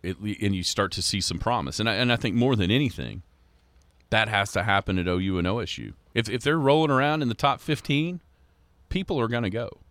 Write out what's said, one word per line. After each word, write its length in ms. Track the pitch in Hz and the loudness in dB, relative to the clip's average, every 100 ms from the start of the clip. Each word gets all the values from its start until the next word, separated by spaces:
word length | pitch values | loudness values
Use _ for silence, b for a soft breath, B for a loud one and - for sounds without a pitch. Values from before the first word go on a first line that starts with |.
It, 140 | 87 87 | -8 -6
and 340 | 104 101 104 | -6 -2 -2
you 100 | 95 | 0
start 280 | 87 - 98 | -2 0 0
to 100 | - | 0
see 200 | - 101 | -2 -2
some 180 | - 85 | -2 -2
promise. 400 | - 120 71 - | -2 -2 -2 -2
And 100 | 110 | 0
I, 60 | 104 | 2
and 160 | 123 | 2
I 60 | 120 | 2
think 180 | 127 107 | 0 2
more 220 | 123 120 | 2 4
than 120 | 90 | 2
anything, 540 | 120 143 - 62 53 - _ _ _ _ _ _ _ _ | 2 0 -4 -10 -10 -16 _ _ _ _ _ _ _ _
that 180 | 110 110 | 0 2
has 240 | 107 98 | 0 0
to 120 | 98 | -2
happen 360 | 92 98 - 92 | 2 0 2 -2
at 80 | 87 | 0
O 100 | 90 | 0
U 200 | 95 92 | 0 0
and 100 | 87 | 0
O 120 | 113 | -2
S 180 | 104 - | -4 -8
U. 160 | 55 - _ | -12 -14 _
If, 160 | 117 107 | -2 -2
if 140 | 120 | -2
they're 160 | 139 160 | 0 2
rolling 320 | 135 151 156 | 4 4 4
around 300 | 131 143 156 | 4 2 2
in 80 | 131 | -2
the 40 | |
top 280 | 113 143 127 | 0 0 0
fifteen, 580 | - 151 - 143 165 180 _ _ _ _ _ _ _ | -4 -4 0 0 0 -6 _ _ _ _ _ _ _
people 300 | 185 196 160 | -6 -2 0
are 100 | 113 | 0
gonna 200 | 120 110 | 0 -2
go. 300 | 107 117 - - | -4 -8 -12 -20